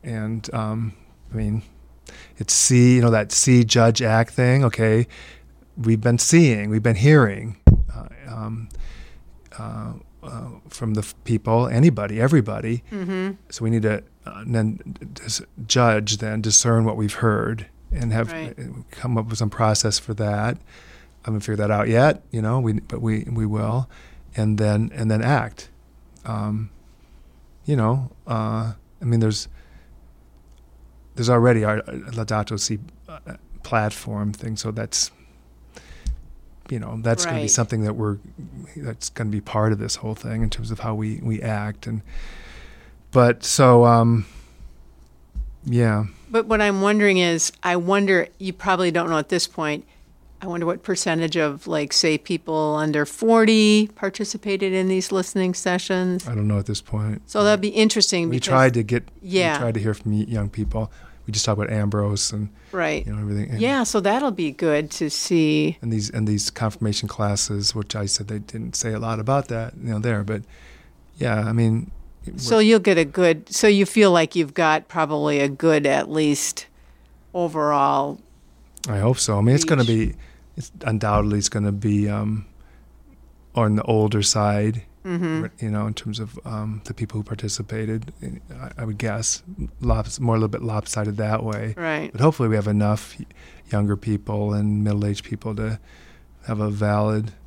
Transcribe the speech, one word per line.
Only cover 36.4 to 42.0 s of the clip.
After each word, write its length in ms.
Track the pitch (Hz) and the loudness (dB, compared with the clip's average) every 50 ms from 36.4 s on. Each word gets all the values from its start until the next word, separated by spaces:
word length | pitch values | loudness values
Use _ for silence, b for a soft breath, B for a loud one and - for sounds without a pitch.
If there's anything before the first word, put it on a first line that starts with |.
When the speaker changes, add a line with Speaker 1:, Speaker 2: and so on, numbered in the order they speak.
| - - - - - - | -20 -20 -20 -20 -12 -10
Speaker 1:
you 100 | 139 113 | -8 -8
know, 180 | 110 113 113 113 | -8 -8 -10 -4
that's 220 | 113 117 117 - - | 0 0 0 0 0
gonna 120 | 170 165 | -2 -2
be 60 | 156 | -4
Speaker 2:
Right. 80 | 147 107 | -2 -2
Speaker 1:
something 320 | - - 117 - 120 110 107 | 0 -2 -2 -2 -2 -2 -2
that 100 | 107 107 | -4 -4
we're, 220 | 104 107 107 101 101 - - - - 135 - - - 196 - - | -2 -2 -4 -4 -6 -10 -18 -18 -18 -18 -16 -16 -18 -18 -16 -16
that's 340 | 160 139 123 110 123 - - | -12 -12 -12 -10 -10 -12 -12
gonna 200 | - - 117 107 | -8 -6 -6 -4
be 100 | 104 101 | -4 -6
part 300 | - - - 107 107 110 | -6 -4 -2 0 2 2
of 60 | 107 101 | 0 0
this 180 | 110 110 - | -4 -6 -6
whole 180 | - - 110 110 | -6 -6 -10 -10
thing 280 | - - 110 110 113 | -8 -10 -8 -4 -2
in 80 | 113 107 | -2 -2
terms 200 | - - 110 110 | -2 -4 -6 -8
of 100 | 110 - | -8 -6
how 140 | - 117 107 | -6 -6 -4
we, 260 | 107 110 110 110 - | -4 -4 -4 -6 -4
we 180 | - 117 110 104 | -4 -4 -4 -4
act, 440 | - 117 110 104 104 104 104 - - | -4 -4 -4 -4 -4 -6 -8 -10 -10
and, 160 | 110 113 107 | -8 -8 -8